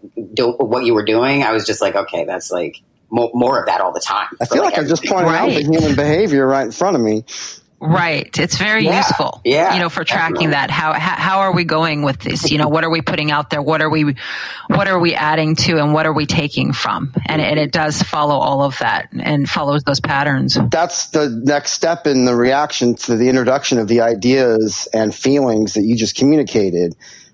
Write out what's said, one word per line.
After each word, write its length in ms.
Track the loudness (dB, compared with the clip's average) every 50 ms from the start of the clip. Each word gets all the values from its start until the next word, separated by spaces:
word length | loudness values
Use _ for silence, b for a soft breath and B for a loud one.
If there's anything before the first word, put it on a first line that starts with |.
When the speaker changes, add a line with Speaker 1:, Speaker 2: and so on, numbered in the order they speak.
| -20 -16 -12 -12 -12 -8 -2
Speaker 1:
do, 200 | 0 0 0 0
what 280 | 0 -2 0 0 0 2
you 100 | 2 2
were 100 | 2 2
doing, 380 | 2 2 2 2 2 0 0 0
I 80 | 0
was 140 | 0 -2 -2
just 160 | -2 -4 -2
like, 140 | -2 -2 0
"Okay, 280 | -2 -4 -4 -4 -6 -4
that's, 240 | -4 -6 -8 -6 -6
like, 280 | -4 -4 -4 -6 -8 -14 _ _ _ _ _ -4
mo-, 180 | -2 0 0 0 0
more 240 | 0 2 2 2 0
of 80 | 0
that 140 | 0 0 0
all 100 | 0 -2 -2
the 60 | -4
time." 280 | -4 -2 -2 -2 -4 -4 -6 -6
Speaker 2:
I 40 | -4
Speaker 1:
For, 100 | -2 0
Speaker 2:
feel 80 | 0 0
Speaker 1:
like, 100 | 0 0
Speaker 2:
like 80 | 0 0
I'm 40 | 0
just 140 | 0 -2 0
pointing 260 | -2 0 2 2 2 2
out 160 | 2 0 0
the 60 | 0
Speaker 3:
Right. 80 | 0 0
Speaker 2:
human 300 | 2 2 2 2 2 2
behavior 520 | 2 2 2 2 2 2 2 2 2 2
right 160 | 2 2 0 0
in 60 | -2
front 240 | -2 -2 -2 0 2
of 60 | 2 2
me. 220 | 2 0 -2 -4 B B B B B B B B B _ -6
Speaker 3:
Right. 560 | -2 0 2 2 2 0 -2 -4 -4 -6 -4
It's 200 | -4 -4 -2 -2
very 260 | -2 0 0 0 2 2
Speaker 1:
Yeah. 140 | 2 2
Speaker 3:
useful, 420 | 2 2 0 0 -2 -2 -4 -6 -4 0
Speaker 1:
Yeah, 280 | 0 2 2 2 2 2
Speaker 3:
you 60 | 0
know, 80 | -2
for 160 | -2 -4 -4 -4
tracking 460 | -2 -2 0 0 -2 0 0 0 0
Speaker 1:
definitely. 20 |
Speaker 3:
that. 180 | 0 0 -2 -2
How, 220 | -2 -2 -2 0
how, 240 | -2 -2 -2 -2 -4
how 240 | -2 -2 0 0 2
are 140 | 2 2 2
we 100 | 0 0
going 380 | 0 0 0 0 0 -2 -2 -2
with 160 | -2 -2 -4
this? 320 | -4 -6 -4 -4 -2 -2
You 60 | 0
know, 100 | 0 0
what 160 | 2 0 0 0
are 60 | 0
we 100 | 0 -2
putting 320 | -2 -2 -4 -2 -2 0
out 200 | 0 -2 -2 -2
there? 100 | -4 -4
What 200 | -2 0 0 0
are 80 | 2 2
we, 260 | 2 2 2 0 0 B B B B B B B B B B
what 220 | B 0 2 2 2
are 100 | 2 2
we 160 | 2 2 0
adding 400 | 0 0 0 0 2 2 0 0
to, 220 | 0 0 0 2
and 160 | 2 2 2 2
what 120 | 2 2
are 60 | 0
we 140 | 0 0 -2
taking 480 | 0 0 -2 -2 -2 -2 -2 -2 -2 -2
from? 400 | -2 -4 -4 -4 -4 -6 -4 -6 -4 -4
And, 160 | -2 -2 0
and 160 | 0 0 0
it 140 | 0 0 0
does 320 | 0 -2 -2 0 0 -2 -2
follow 320 | -2 -2 -2 0 0 0
all 280 | 0 0 0 0 0 0
of 140 | 0 -2 -2
that 280 | -2 -2 -2 -2 -6 -8 -8
and 320 | -6 -4 -2 0 0 0 0
follows 360 | -2 -2 -2 0 0 0 0
those 160 | 0 -2 -2
patterns. 560 | -2 -2 0 0 0 0 0 0 0 0 0 0 0 2
Speaker 2:
That's 380 | 2 0 0 0 -2 -6 -6 -2
the 180 | 0 0 0 0
next 420 | -2 -2 0 0 0 0 0 -4
step 340 | -4 0 0 0 0 0 0
in 200 | 0 2 4 4
the 100 | 4 4
reaction 600 | 4 4 4 4 2 0 -2 -2 0 0 0 0
to 200 | 0 -2 -2 0
the 140 | 2 4 4
introduction 500 | 4 4 2 2 0 0 0 0 0 0
of 80 | 2
the 140 | 2 2 4
ideas 880 | 4 2 2 0 2 2 4 4 4 4 4 2 2 0 -2 -6 -8 -4 -2
and 220 | 0 0 0 -2
feelings 600 | -2 0 2 2 2 2 2 2 2 0 0 0
that 80 | 0 0
you 120 | 2 2
just 220 | 0 0 -2 0
communicated. 800 | 2 4 4 4 4 2 0 0 0 0 2 0 0 0 -2 -2 B B B B B B B